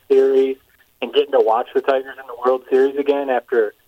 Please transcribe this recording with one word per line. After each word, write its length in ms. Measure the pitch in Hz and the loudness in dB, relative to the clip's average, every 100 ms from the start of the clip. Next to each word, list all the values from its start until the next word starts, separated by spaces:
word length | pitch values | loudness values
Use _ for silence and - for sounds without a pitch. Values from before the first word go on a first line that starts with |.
| - | 0
Series 500 | 135 135 135 135 131 _ _ _ - | 2 4 2 0 -4 _ _ _ -12
and 100 | 120 | -4
getting 200 | 135 143 | -2 0
to 80 | 131 | 0
watch 280 | 110 113 - | 2 0 -2
the 60 | 139 | -6
Tigers 360 | 143 135 135 - | -2 -4 -4 -18
in 60 | - | -18
the 100 | 120 127 | -6 -2
World 160 | 131 - | -2 0
Series 260 | 131 139 143 | 0 2 0
again 320 | 139 139 139 | -2 -2 -2
after, 440 | 123 - 120 104 - | -4 -2 -2 -2 -6